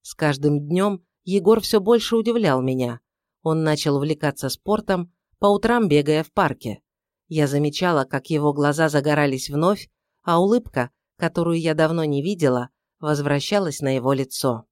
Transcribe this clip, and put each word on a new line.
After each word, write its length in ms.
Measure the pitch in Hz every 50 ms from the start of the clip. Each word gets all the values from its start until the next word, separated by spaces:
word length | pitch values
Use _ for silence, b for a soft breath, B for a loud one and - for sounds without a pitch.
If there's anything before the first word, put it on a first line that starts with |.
С 120 | _ - -
каждым 540 | - 156 151 147 139 143 151 147 147 143
днем 360 | 147 170 180 196 208 196 180 _ _ _ _ _
Егор 380 | 180 185 202 170 190 220 220
все 180 | - - 220 214
больше 360 | 185 214 240 226 - - 233
удивлял 460 | 226 214 233 226 233 214 160 135 127
меня. 380 | 127 131 131 131 127 120 117 120 _ _ _ _ _ _ _ _ _
Он 200 | 160 160 160 160
начал 320 | 156 151 147 - 151 143
увлекаться 540 | 139 143 151 156 147 - 143 139 - - 131
спортом, 640 | - _ _ 190 208 214 214 - 190 175 175 175 _ _ _ _ _ _
по 80 | -
утрам 400 | 202 202 202 - 220 240 240 226
бегая 360 | 175 143 147 143 147 151 151 160
в 80 | -
парке. 500 | _ 214 185 147 120 _ - 117 101 - _ _ _ _ _ _ _ _ _
Я 200 | _ 160 156 147
замечала, 560 | 135 143 143 147 147 147 - 180 180 170 143 135
как 260 | - - 135 _ -
его 220 | 165 147 147 147
глаза 380 | 143 147 143 147 147 156 160 156
загорались 600 | 147 147 139 151 147 143 147 143 131 131 - -
вновь, 400 | 143 147 160 185 208 - - _ _ _ _ _ _ _
а 180 | _ - 170 170
улыбка, 520 | 185 202 226 247 233 - - 135 123 - _ _ _ _ _
которую 420 | _ 175 165 - 175 170 170 170 165
я 140 | 160 165 156
давно 300 | 156 160 156 165 170 160
не 180 | 151 143 139
видела, 480 | 143 185 208 175 156 135 127 123 123 - _ _ _ _ _ _
возвращалась 800 | 160 151 151 143 143 143 143 143 - - 208 202 190 160 143 -
на 160 | 143 135 135
его 160 | 131 120 131
лицо. 540 | 139 131 135 131 - - - 135 117 113 110 _